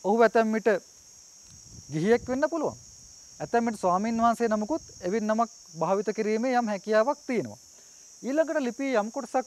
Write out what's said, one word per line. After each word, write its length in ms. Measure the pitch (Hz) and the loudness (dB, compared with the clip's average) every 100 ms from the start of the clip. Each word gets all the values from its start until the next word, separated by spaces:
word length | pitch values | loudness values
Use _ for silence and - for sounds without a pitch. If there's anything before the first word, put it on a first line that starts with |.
| 185 | 0
ඔහු 160 | 226 | 4
ඇතැම් 320 | 226 233 220 | 6 4 2
විට 160 | 220 220 190 - - - - - - - - - - - | 2 2 0 -4 -20 -20 -20 -20 -20 -20 -20 -20 -20 -10
ගිහියෙක් 380 | 151 190 240 - | -2 2 2 0
වෙන්න 200 | 254 302 | -2 -2
පුළුවන්. 300 | 330 226 117 - - - - - - | -2 -4 -6 -16 -20 -20 -20 -20 -12
ඇතැම් 260 | 151 233 233 | -2 0 0
විට 140 | 214 | 0
ස්වාමීන් 380 | 185 180 220 226 | 0 2 0 2
වහන්සේ 300 | 233 226 233 | 2 2 0
නමකුත් 340 | 214 214 320 - - | 0 -2 -4 -6 -8
එවින් 300 | 180 220 214 | -4 -2 0
නමක් 220 | 220 226 - - | 0 -2 -6 -18
භාවිත 360 | 165 160 196 208 | -4 0 0 -2
කිරීමේ 440 | 214 214 220 262 247 | -2 -2 0 0 0
යම් 120 | 226 | -2
හැකියාවක් 520 | 202 214 214 240 285 | -4 0 2 2 -2
තියෙනවා. 360 | - 233 123 104 - - - - - - | -4 -4 -4 -10 -20 -20 -20 -20 -20 -10
ඊළඟට 380 | 226 294 311 311 | -2 0 0 -2
ලිපියේ 380 | 247 226 269 226 | -4 -4 -2 0
යම් 120 | 208 | -2
කොටසක් 340 | 277 247 262 | -6 -4 -4